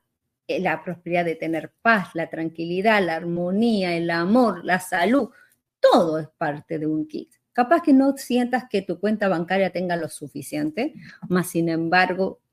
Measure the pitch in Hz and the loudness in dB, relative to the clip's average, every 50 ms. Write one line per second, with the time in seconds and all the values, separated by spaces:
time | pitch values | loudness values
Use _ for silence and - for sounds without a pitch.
0 | _ _ _ _ _ _ _ _ _ - 151 151 185 151 156 - - 190 170 175 | _ _ _ _ _ _ _ _ _ -6 -4 -2 -2 -2 -2 -2 -4 -8 -10 -10
1 | _ 170 170 175 175 170 160 160 165 165 160 156 151 - - _ - - 226 202 | _ -2 -2 0 0 -2 -4 -4 -4 -4 -4 -4 -6 -8 -14 _ 2 2 4 4
2 | 175 - - 165 165 156 - 165 165 160 165 - 165 170 175 185 190 226 214 208 | 2 -2 -6 -6 -6 -6 -6 -6 -6 -6 -6 -8 -6 -6 -4 0 2 2 2 4
3 | 190 165 160 165 175 170 170 170 175 180 190 202 226 240 220 202 185 175 170 170 | 2 0 -2 -4 -4 -4 -4 -2 -2 -2 0 0 2 2 2 0 0 0 -2 -2
4 | 170 170 170 170 170 185 214 254 254 220 185 170 - 165 175 185 - - 175 170 | -2 0 0 0 2 2 4 4 4 2 0 -2 -2 -2 -2 -2 0 -2 -2 0
5 | 175 196 247 285 233 - - _ _ _ _ _ _ _ _ _ - 539 - 240 | 2 2 2 2 0 -2 -6 _ _ _ _ _ _ _ _ _ 4 6 6 6
6 | 180 160 156 160 156 - _ _ 170 151 147 151 - - 160 156 156 151 156 156 | 4 4 0 -2 -4 -8 _ _ -4 -4 -4 -6 -8 -8 -6 -4 -2 -2 -2 -2
7 | 151 - - - - - _ _ _ _ _ - 247 240 339 330 330 311 277 262 | -4 -6 -8 -10 -12 -12 _ _ _ _ _ -2 2 2 2 2 4 6 6 6
8 | 269 277 277 269 - - 240 247 247 240 254 254 247 - - 196 190 - 175 170 | 6 4 2 -2 -4 -2 -2 0 0 0 -2 -4 -4 -4 -4 -4 -4 -4 -4 -2
9 | - 208 220 208 208 196 185 165 175 165 190 196 190 180 - 175 185 175 175 170 | -2 -2 0 0 0 0 0 0 0 0 0 0 0 0 -2 -2 -2 -2 -2 -4
10 | 160 147 - - 151 139 - 151 143 - - 151 147 156 151 208 254 311 - - | -4 -6 -10 -12 -14 -14 -12 -12 -12 -8 -6 -4 -4 -4 -4 -4 -6 -6 -6 -10
11 | 170 - - - - - 180 185 170 - - 170 170 165 165 160 165 165 175 180 | -16 -20 -20 -16 -6 -2 -2 -2 -2 -2 -2 -2 -2 0 -2 -2 -2 2 2 4
12 | 185 180 180 185 190 196 - - _ _ | 2 2 0 -2 -4 -4 -4 -8 _ _